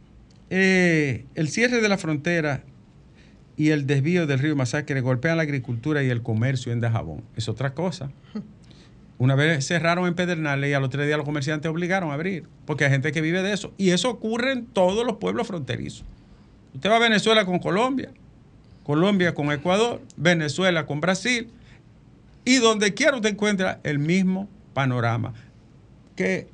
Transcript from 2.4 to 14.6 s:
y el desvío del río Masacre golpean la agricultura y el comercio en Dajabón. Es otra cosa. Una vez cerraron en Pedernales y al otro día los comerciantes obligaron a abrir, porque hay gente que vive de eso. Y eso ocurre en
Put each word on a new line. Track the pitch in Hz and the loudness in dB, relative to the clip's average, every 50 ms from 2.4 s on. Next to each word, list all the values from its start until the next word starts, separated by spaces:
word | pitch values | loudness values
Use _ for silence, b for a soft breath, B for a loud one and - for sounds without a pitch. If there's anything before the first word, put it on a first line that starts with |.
| 151 147 139 - - - - - - - - - - - B B B B B B B - - | 0 -2 -4 -4 -8 -12 -20 -20 -20 -20 -20 -20 -20 -20 B B B B B B B -14 -4
y | - 151 151 | 0 2 2
el | 156 147 139 | 2 2 2
desvío | 131 143 139 131 165 180 180 165 | 0 0 2 2 2 2 2 2
del | 139 139 127 | 2 0 0
río | 139 156 151 | 0 0 0
Masacre | 139 127 120 - 147 147 - 139 135 | 0 -2 -2 -2 -4 -4 -2 -4 -2
golpean | 120 131 127 120 165 165 165 | 0 0 -2 0 0 0 0
la | 165 160 | 0 0
agricultura | 147 143 131 - - 120 113 - 151 156 143 | -2 -2 -4 -4 -6 -6 -4 -2 -2 0 0
y | 135 127 | 0 0
el | 123 113 117 | 0 -2 -2
comercio | 117 110 110 123 135 135 123 - 123 | -2 -2 0 0 0 -2 -2 -4 -4
en | 117 117 | -4 -2
Dajabón. | 117 117 110 90 76 82 76 - - - - | 0 0 -2 -2 -4 -6 -10 -12 -14 -12 -10
Es | 117 110 113 | -8 -6 -6
otra | 110 - 131 139 135 | -4 -4 -4 -6 -4
cosa. | 160 175 185 - - 135 139 - - - - - 214 - - - - - B B B B B B B - - - | -4 -4 -6 -6 -6 -10 -12 -12 -16 -18 -14 -12 -12 -12 -12 -18 -20 -20 B B B B B B B -20 -14 -4
Una | - 127 135 139 | 0 2 2 4
vez | 135 147 165 165 143 139 | 4 2 2 2 0 -2
cerraron | - 175 165 165 165 170 180 180 | -2 -2 0 2 2 2 2 0
en | 175 170 | 0 0
Pedernales | 180 180 175 175 160 156 147 139 139 139 143 | 0 -2 -2 -2 -2 -2 -2 -2 -2 0 0
y | 143 | 0
al | 139 135 | 0 0
otro | 127 135 139 143 | -2 -2 -2 0
día | 147 151 | 0 0
los | 151 139 | -2 -2
comerciantes | 147 151 147 135 160 156 151 147 165 | -2 -4 -4 -2 -2 -4 -4 -4 -4
obligaron | 156 175 180 170 190 196 175 151 | -4 -2 -2 -2 -2 -2 -2 -2
a | 139 | -4
abrir, | 147 170 190 196 151 - - - - - | -4 -4 -4 -6 -8 -10 -14 -20 -14 -8
porque | - 151 139 151 | -6 -2 0 2
hay | 135 | 2
gente | 139 135 131 156 | 2 2 0 0
que | 147 165 | -2 -2
vive | 156 160 175 190 185 | -2 0 0 0 0
de | 202 | -2
eso. | 208 190 - - - | -2 -4 -6 -8 -4
Y | - 196 180 | 0 2 2
eso | 175 180 208 254 | 4 4 2 0
ocurre | 233 240 - 220 226 233 240 269 269 | -2 -2 -4 -4 -2 0 0 -2 -2
en | 247 | -2